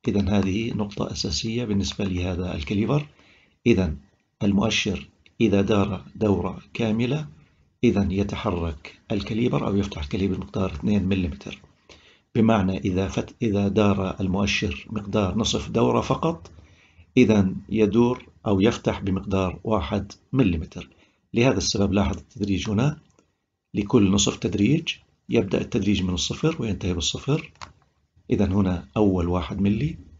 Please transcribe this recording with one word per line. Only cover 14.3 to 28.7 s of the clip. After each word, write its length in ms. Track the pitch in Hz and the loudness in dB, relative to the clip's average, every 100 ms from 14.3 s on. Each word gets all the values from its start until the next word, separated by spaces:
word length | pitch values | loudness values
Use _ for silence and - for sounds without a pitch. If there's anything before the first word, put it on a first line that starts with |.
| 92 101 - 104 - - | 0 0 0 -4 -6 -8
مقدار 480 | 107 98 107 95 104 | -10 -4 0 0 0
نصف 320 | 117 113 104 | -2 -4 -2
دورة 320 | 110 123 117 | 0 2 2
فقط 500 | 113 131 165 170 - - - _ _ _ - 127 | 0 0 0 -2 -12 -20 -20 _ _ _ 0 4
إذاً 380 | 107 107 92 90 - | 6 6 4 -2 -4
يدور 560 | 107 104 110 120 127 - _ 113 | 2 4 4 2 0 -10 _ 0
أو 140 | 98 | 4
يفتح 380 | 107 110 - 92 | 4 2 -4 -2
بمقدار 600 | 98 92 98 98 92 - | -2 -4 0 0 0 -4
واحد 480 | 110 107 80 104 - - _ | -2 -2 0 -4 -4 -14 _
مليمتر. 560 | 131 107 80 - 87 - _ _ _ _ | 0 2 0 -6 -14 -16 _ _ _ _
لهذا 240 | 113 131 107 | 2 2 2
السبب 360 | - 104 101 | -2 0 2
لاحظ 240 | 98 87 80 | 2 0 -4
التدريج 520 | - - 98 95 110 | -12 -8 -2 -2 0
هنا 300 | 104 139 151 _ _ _ _ _ _ _ | 2 0 -2 _ _ _ _ _ _ _
لكل 380 | - 101 123 98 | -6 2 4 6
نصف 260 | 101 120 - | 4 0 -2
تدريج 560 | 110 90 104 160 165 - _ _ - | -4 2 2 2 -2 -10 _ _ -2
يبدأ 320 | 117 98 - | 0 0 -2
التدريج 420 | - 117 98 101 | -2 -2 0 0
من 100 | 92 | 0
الصفر 480 | 87 - - 156 165 | -2 -4 -2 -2 -2
وينتهي 320 | 117 87 90 | -4 -4 -4
بالصفر. 580 | 85 - - - 143 - _ - _ _ _ _ _ - | -2 -4 -4 -2 -2 -4 _ -20 _ _ _ _ _ -4
إذاً 160 | 101 | 0
هنا 420 | 92 98 92 | 2 2 2